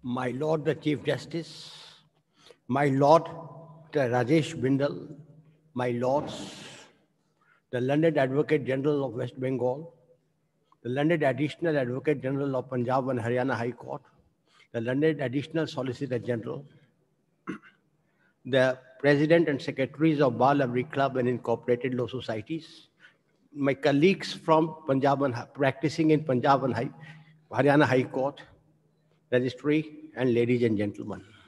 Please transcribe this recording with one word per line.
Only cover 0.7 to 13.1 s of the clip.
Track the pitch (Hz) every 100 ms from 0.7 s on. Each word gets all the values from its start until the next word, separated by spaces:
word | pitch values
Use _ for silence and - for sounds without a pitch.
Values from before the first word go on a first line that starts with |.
| 151
Chief | 151 139
Justice, | 143 143 - 165 156 - - - - - _ _ _ _ - - _
my | 127 147
lord, | 135 143 165 165 - - - - - -
the | 151
Rajesh | 127 123 120 160 147
Bindal, | - 123 135 143 139 - - - - _ _ _
my | 123 123
lords, | 120 127 139 143 - - - - - - _ _ _ _ _ _ _ _
the | 123
learned | 127 147 165 147
Advocate | 131 135 151 156 120
General | 135 139 147 135
of |
West | 117 127 131
Bengal, | 131 131 123 135 165 _ _ _ _ _ _ _ _ _
the | 117
learned | 127 147 170
Additional | 143 123 147 - 165 147
Advocate | 123 131 127 143
General | 127 139 143 131
of | 131
Punjab | 127 120 127
and | 131